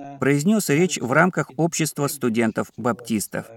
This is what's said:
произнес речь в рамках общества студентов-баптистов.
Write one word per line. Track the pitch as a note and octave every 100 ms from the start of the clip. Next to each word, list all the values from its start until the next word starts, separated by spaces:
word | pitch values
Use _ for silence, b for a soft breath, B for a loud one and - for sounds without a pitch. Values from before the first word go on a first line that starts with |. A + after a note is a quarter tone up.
| - -
произнес | C3 C#3+ D#3+ A3 -
речь | C#3+ F3+ -
в | A#2
рамках | C3+ F3+ E3+ C#3+ C3
общества | E3 - D#3 - C#3+
студентов-баптистов. | - B2+ A2 A2+ A2 G#2+ - A#2 A2 - A2 - - -